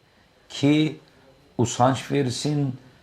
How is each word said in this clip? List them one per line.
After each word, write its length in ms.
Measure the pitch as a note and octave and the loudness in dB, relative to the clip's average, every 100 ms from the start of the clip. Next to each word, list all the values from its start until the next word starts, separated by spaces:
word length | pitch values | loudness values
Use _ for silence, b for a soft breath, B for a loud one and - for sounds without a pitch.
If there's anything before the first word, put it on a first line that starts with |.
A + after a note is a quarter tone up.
| b b b b b | b b b b b
ki 520 | - C#3 D3+ D#3 C3 b b b b _ - | -2 2 2 0 -4 b b b b _ -4
usanç 540 | A2+ - B2 C3 - | -2 2 2 2 -2
versin, 640 | C#3 B2+ A#2+ D3 D3 C#3 B2 b b | -2 -2 -4 -2 -2 -2 -6 b b